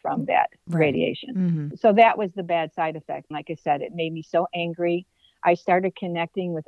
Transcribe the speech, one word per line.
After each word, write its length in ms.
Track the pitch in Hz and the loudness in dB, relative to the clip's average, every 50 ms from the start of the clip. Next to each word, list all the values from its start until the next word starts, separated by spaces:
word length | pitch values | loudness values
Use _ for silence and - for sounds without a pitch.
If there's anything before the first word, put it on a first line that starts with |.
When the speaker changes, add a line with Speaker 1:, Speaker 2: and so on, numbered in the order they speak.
| - | -6
Speaker 1:
from 220 | 160 - - - | -4 -4 -2 -2
that 260 | - - - - - _ _ _ | 0 2 2 2 0 _ _ _
Speaker 2:
Right. 140 | - 170 165 | -4 0 2
Speaker 1:
radiation. 540 | 160 147 135 160 - - - - - - 254 | 2 2 2 0 0 -2 -2 -6 -10 -8 -4
Speaker 2:
Mm-hmm. 340 | 185 185 175 170 156 147 147 - | -2 0 0 0 -2 -4 -6 -4
Speaker 1:
So 160 | - - 226 196 | 2 4 4 6
that 260 | 220 226 226 - 202 | 8 8 6 6 2
was 140 | 214 185 - | -2 -4 -4
the 100 | 196 180 | -8 -4
bad 320 | 170 170 165 160 156 - | -2 -2 -2 -2 -2 -4
side 220 | - 165 160 156 | -4 -4 -2 -4
effect. 340 | 156 - - 147 147 - - | -6 -10 -10 -10 -10 -10 -10
Like 200 | 156 147 156 - | -10 -10 -8 -10
I 40 | 160 | -10
said, 280 | - _ 160 147 143 - | -6 _ 0 0 0 -2
it 100 | - - | -6 -6
made 180 | 170 165 165 165 | -6 -4 -4 -6
me 100 | 160 160 | -8 -8
so 260 | - - 170 180 - - | -2 0 0 0 0 -2
angry. 540 | 175 170 170 165 180 175 175 175 180 185 _ _ _ _ _ _ _ - | -4 -4 -4 -4 -2 0 0 0 -2 -4 _ _ _ _ _ _ _ 0
I 100 | 180 175 | 2 2
started 400 | 170 - - 175 185 190 185 - | 2 2 2 2 2 2 0 -4
connecting 600 | - 202 180 170 170 170 165 - 196 180 175 170 | -6 -6 -6 -4 -4 -4 -4 -4 -6 -4 -4 -4
with 100 | 160 151 | -6 -6